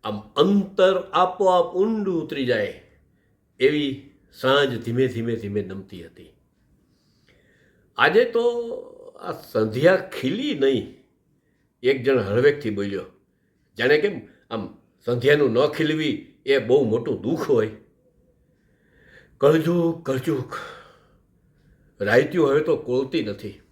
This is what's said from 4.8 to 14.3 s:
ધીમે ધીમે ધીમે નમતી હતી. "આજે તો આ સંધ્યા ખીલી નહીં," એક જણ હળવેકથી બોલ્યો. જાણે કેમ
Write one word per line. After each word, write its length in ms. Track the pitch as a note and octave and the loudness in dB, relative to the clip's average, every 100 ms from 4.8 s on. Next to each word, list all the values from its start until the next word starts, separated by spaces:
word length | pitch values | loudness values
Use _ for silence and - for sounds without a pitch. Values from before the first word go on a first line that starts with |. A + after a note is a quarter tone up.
ધીમે 220 | A2+ A#2 C3 | -4 0 0
ધીમે 300 | A2+ A#2 A2 | -2 -6 -6
ધીમે 260 | G2+ G#2 | -4 -6
નમતી 440 | F#2 F#2+ F#2 F2+ E2+ | -6 -12 -14 -18 -18
હતી. 260 | - F2+ _ _ _ _ _ _ _ _ _ _ _ _ _ _ _ _ - | -20 -20 _ _ _ _ _ _ _ _ _ _ _ _ _ _ _ _ 0
"આજે 280 | C#3+ G3 | 4 4
તો 180 | B3 A#3 A#3+ A#3+ A#3 - - - - - | 2 0 -2 -4 -8 -12 -14 -20 -20 -16
આ 120 | - | -12
સંધ્યા 640 | - - A2+ A2 A#2 D#3+ F#3 | -12 -6 -2 -2 4 4 4
ખીલી 580 | - - C3 G3 C#4+ | -2 -6 -4 -4 -4
નહીં," 400 | F3+ C3+ B2+ - - _ _ _ _ _ _ _ _ | 0 0 0 -4 -16 _ _ _ _ _ _ _ _
એક 200 | B2 C3+ | -2 0
જણ 160 | A#2+ C3 | 2 0
હળવેકથી 520 | G2 G#2+ C#3 C#3+ A2 | 2 2 2 2 -4
બોલ્યો. 340 | G2+ G2+ G2 - _ _ _ _ _ _ - | -4 -4 -6 -10 _ _ _ _ _ _ -2
જાણે 200 | B2 D3+ | 2 4
કેમ 300 | G3 D#3 G#2+ | 2 -4 -14